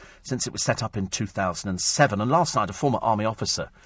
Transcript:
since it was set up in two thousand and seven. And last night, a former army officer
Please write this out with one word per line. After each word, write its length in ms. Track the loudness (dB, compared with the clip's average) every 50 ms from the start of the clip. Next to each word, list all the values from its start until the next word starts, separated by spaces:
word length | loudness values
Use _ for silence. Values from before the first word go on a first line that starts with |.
| -20 -20 -20 -14 -8
since 240 | -6 -4 -4 -4
it 60 | -4 -4
was 100 | -2 0
set 180 | 0 0 0
up 160 | 0 -4 -2
in 80 | -4 -4
two 220 | -2 -2 -4 -4
thousand 420 | -4 -2 -2 -2 0 -2 -2 -4 -4
and 100 | -2 -2
seven. 400 | 0 0 4 4 4 4 2 0
And 120 | 0 2
last 240 | 4 2 2 2 2
night, 160 | 0 0 -2
a 20 | -2
former 240 | 0 0 2 2 2 2
army 200 | 2 2 2 0
officer 460 | -2 -2 -2 -2 -2 -2 -2 -4 -6 -10 -20 -20